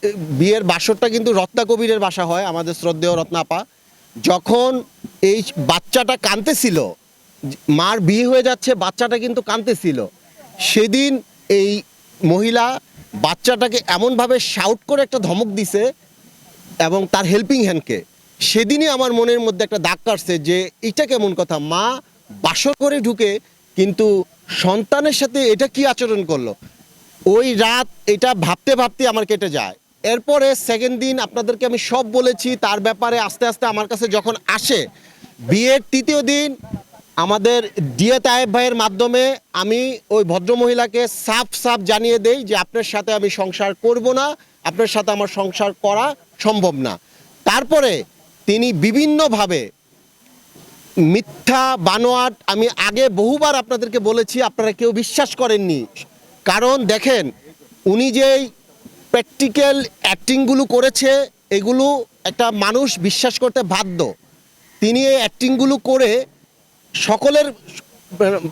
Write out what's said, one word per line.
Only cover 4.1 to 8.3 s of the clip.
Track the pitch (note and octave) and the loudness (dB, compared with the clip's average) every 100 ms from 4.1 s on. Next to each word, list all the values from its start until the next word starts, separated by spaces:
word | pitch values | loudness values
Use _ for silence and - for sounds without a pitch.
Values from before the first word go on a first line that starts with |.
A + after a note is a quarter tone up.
| A#2 | -6
যখন | - F3+ E3+ A#3 B3+ B3+ - _ - - | -2 0 2 2 2 -2 -6 _ -18 -2
এই | G3 G#3+ - - | 0 2 -2 -6
বাচ্চাটা | C3+ E3+ - C4 A3+ B3 | -2 -2 0 -2 0 -2
কাঁদতেছিল, | G#3 G3+ G#3+ D4+ A#3+ E3 G#2+ E2+ _ _ _ - C#3 C#3 - | -2 -2 -2 0 0 0 -2 -8 _ _ _ -14 -12 -10 0
মার | D3+ F3+ A3+ | 2 2 2
বিয়ে | F3 G#3 | 2 2
হয়ে | B3 | 4